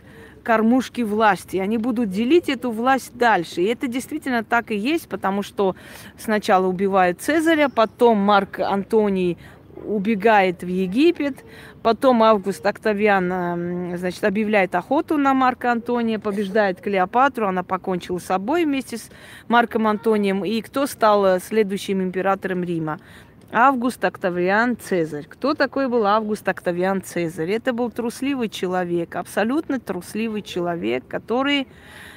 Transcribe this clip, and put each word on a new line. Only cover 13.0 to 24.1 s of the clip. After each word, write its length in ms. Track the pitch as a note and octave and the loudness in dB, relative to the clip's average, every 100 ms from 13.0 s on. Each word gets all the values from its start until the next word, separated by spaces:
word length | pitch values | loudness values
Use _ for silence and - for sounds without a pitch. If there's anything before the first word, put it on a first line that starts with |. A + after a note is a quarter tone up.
| G#3 G3 F3+ | 2 2 2
эм, 640 | F#3 F3 F3 F3 F3 F3 F3 | -2 -4 -4 -4 -6 -6 -6
значит, 260 | F3+ E3+ G#3 | -6 -2 -2
объявляет 500 | G3 G#3 G#3+ F#3 F3+ | 0 0 2 2 -2
охоту 420 | - C#4+ E4 D#4 | 0 -2 0 0
на 160 | C#4 | 2
Марка 380 | C4+ B3+ B3 B3 | 2 2 0 -2
Антония, 480 | A#3 A#3 A#3+ A3+ A3 | -2 -2 -2 -2 -2
побеждает 640 | G#3+ G3+ G3 G#3 G3+ F3+ | -4 -4 -2 0 0 -2
Клеопатру, 640 | G#3+ G3 F3+ B3 C4+ B3+ G#3 | -2 0 0 2 2 2 -2
она 160 | F#3 | -2
покончила 560 | F3+ F#3 F#3+ F3+ - F3+ | -2 -4 -4 -6 -4 -6
с 60 | - | -2
собой 400 | F#3 G3+ E4+ D#4+ | -2 0 0 0
вместе 320 | C4+ - A3+ | -2 -4 -10
с 120 | - - - - - | -14 -20 -20 -14 2
Марком 400 | A#3 A3+ A3+ A3 | 4 4 2 0
Антонием. 560 | G#3+ A3+ G#3+ G3+ G3 | 0 2 2 2 0
И 180 | F#3 A3+ | -2 -4
кто 240 | - C#4 C#4 | -4 -2 -4
стал, 400 | - G#3+ G#3 F#3+ | 2 4 4 4
э, 140 | F#3 | 2
следующим 640 | - A3 G3+ G3 - F#3+ | 0 0 0 -2 -4 -2
императором 640 | F#3 F#3 F#3+ G3 F#3+ F#3 | -2 -2 0 0 -2 -4
Рима? 360 | F3 E3+ D#3 D3+ - - - - - | -4 -4 -4 -8 -12 -20 -20 -20 -6
Август 500 | - B3+ C4+ B3 - | 2 2 2 -2 -2
Октавиан 720 | F#3 | -4